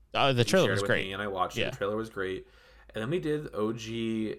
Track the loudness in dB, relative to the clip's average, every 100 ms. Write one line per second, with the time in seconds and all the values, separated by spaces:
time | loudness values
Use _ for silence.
0 | _ 2 4 4 4 6 4 4 2 2
1 | 0 -4 -4 -2 -2 0 -4 -2 -2 -2
2 | -4 -4 -4 -6 -10 -20 -20 -20 -12 -6
3 | -2 -2 -2 -4 -4 -2 -2 -2 -6 -4
4 | -2 0 -2